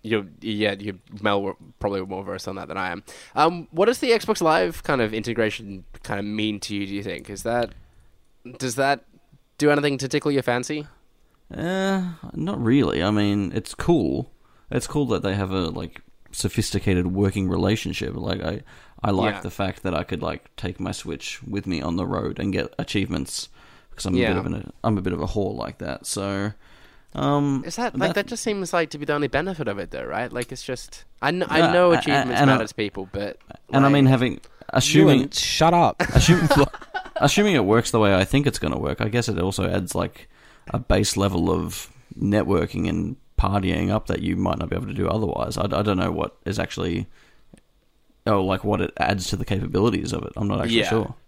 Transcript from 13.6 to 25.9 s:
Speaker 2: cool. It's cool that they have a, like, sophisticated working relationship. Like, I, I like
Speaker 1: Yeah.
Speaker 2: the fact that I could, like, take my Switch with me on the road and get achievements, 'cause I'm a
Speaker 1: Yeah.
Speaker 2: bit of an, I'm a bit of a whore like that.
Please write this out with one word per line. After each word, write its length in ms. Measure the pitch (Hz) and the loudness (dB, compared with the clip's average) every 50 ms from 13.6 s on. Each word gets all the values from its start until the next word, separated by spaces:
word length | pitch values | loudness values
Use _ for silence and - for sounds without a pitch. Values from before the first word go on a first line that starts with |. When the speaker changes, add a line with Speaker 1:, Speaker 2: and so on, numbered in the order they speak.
| - - - | -6 -8 -8
Speaker 2:
cool. 560 | - - - 175 147 95 67 65 - 123 - - _ _ _ _ _ _ - | -4 2 2 4 4 2 0 -2 -2 -4 -8 -14 _ _ _ _ _ _ -4
It's 160 | - 123 - | -4 -4 -4
cool 200 | - - 151 143 | -2 -2 -2 0
that 160 | 120 110 82 | 2 0 0
they 120 | - 98 95 | 0 -2 0
have 160 | 101 98 92 | 0 -2 -2
a, 120 | 95 95 90 78 | 0 -2 -2 -2
like, 340 | - - 87 - - - - - - _ - - | -4 -6 -8 -10 -12 -18 -20 -20 -20 _ -20 -14
sophisticated 800 | - - - 95 - - 110 - - 98 - 104 92 90 90 87 | -8 -4 -4 -2 0 0 -2 0 -2 -2 0 2 2 2 0 0
working 400 | 92 98 101 95 - 101 95 92 | 0 2 2 2 2 0 -2 0
relationship. 640 | 90 87 92 95 110 110 - - - - - - - | 0 0 2 2 0 0 -2 -6 -6 -6 -6 -6 -6
Like, 280 | - - - - - | -6 -6 -6 -6 -4
I, 200 | - 82 - - - - - - - - _ - | -4 -6 -6 -6 -10 -16 -20 -20 -20 -20 _ -6
I 80 | - 107 | -2 0
like 260 | 98 92 98 107 101 | 0 2 2 0 -2
Speaker 1:
Yeah. 40 | 98 | -4
Speaker 2:
the 100 | - 104 | -8 -10
fact 320 | - - 98 95 90 - | -4 -4 -4 -4 -4 -6
that 120 | - 95 85 | -6 -4 -4
I 100 | 76 - | -4 -4
could, 180 | - - 80 | -4 -6 -4
like, 320 | - 82 78 - _ - _ | -4 -6 -6 -8 _ -18 _
take 220 | - - 90 92 - | -8 -8 -8 -8 -6
my 140 | 92 92 | -6 -6
Switch 500 | 98 - - - - - - - - - | -6 -8 -8 -10 -10 -8 -8 -12 -12 -12
with 240 | - - 101 101 95 | -10 -6 -6 -6 -4
me 140 | 95 90 76 | -4 -4 -2
on 140 | 65 85 85 | -2 -2 -2
the 100 | 92 92 | -2 -2
road 320 | 90 95 - - - - - | -2 -2 -4 -4 -4 -4 -4
and 140 | - 101 | -4 -2
get 200 | 92 - - - - - | -2 -2 -4 -4 -6 -8
achievements, 720 | 87 - - 104 95 - 85 76 67 - - - - - - - - - - - _ _ - | -8 -4 -2 -2 -2 -2 -4 -6 -6 -6 -8 -10 -10 -12 -16 -20 -20 -20 -20 -20 _ _ -14
'cause 100 | - - | -8 -4
I'm 80 | 95 90 | 0 2
a 40 | 90 | 2
Speaker 1:
Yeah. 100 | - - | 2 2
Speaker 2:
bit 80 | 95 | 0
of 100 | 85 - | -2 -2
an, 260 | 85 85 90 - - - - - | -4 -6 -6 -8 -12 -14 -4 -2
I'm 120 | 113 110 98 | 0 0 0
a 40 | |
bit 100 | 92 92 | 0 -2
of 80 | 87 85 | -4 -2
a 60 | 87 | -4
whore 300 | 90 - 107 98 98 107 | -4 -2 -2 -2 -2 -4
like 220 | - - - - - | -6 -8 -8 -10 -10
that. 260 | - 76 | -10 -10